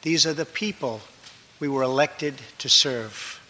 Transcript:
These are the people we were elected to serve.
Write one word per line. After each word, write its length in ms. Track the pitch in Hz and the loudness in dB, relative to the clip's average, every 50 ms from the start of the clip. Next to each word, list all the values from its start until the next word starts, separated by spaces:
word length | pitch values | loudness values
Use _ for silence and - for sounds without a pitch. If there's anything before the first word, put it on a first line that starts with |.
These 240 | - 160 165 160 151 | 0 0 2 2 2
are 80 | 160 156 | 2 2
the 100 | 143 160 | -4 -4
people 560 | - - - 214 214 190 - - 127 113 107 107 - - - - - - - - _ - - | -6 -6 -6 -4 -4 -4 -4 -4 -6 -6 -6 -12 -16 -20 -20 -20 -20 -20 -20 -20 _ -12 -6
we 80 | 151 143 | -4 -2
were 140 | 139 135 131 | 0 0 0
elected 520 | 127 131 135 147 143 - - 156 147 139 131 113 - - - | 2 4 4 2 2 2 -4 -6 -6 -6 -6 -16 -20 -16 -12
to 100 | - 131 | 2 4
serve. 720 | - - - 147 131 120 113 107 104 - - - - - - - | 6 6 6 4 0 -4 -4 -8 -10 -12 -12 -12 -14 -16 -18 -20